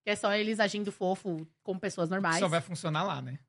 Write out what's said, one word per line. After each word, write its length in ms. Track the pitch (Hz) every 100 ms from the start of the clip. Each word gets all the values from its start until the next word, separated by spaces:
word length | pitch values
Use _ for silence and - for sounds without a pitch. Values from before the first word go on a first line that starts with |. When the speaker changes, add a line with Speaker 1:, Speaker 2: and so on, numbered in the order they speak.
Speaker 1:
que 60 | -
é 40 |
só 180 | 208 208
eles 280 | 208 214 220
agindo 320 | 202 208 208
fofo 520 | - 185 190 202 160 160 _
com 120 | - 185
pessoas 320 | 202 - 165
normais. 300 | 190 185 165
Speaker 2:
Só 80 | 185
vai 140 | 165
funcionar 420 | 170 175 175 156
lá, 180 | 196 143
né? 200 | 127 135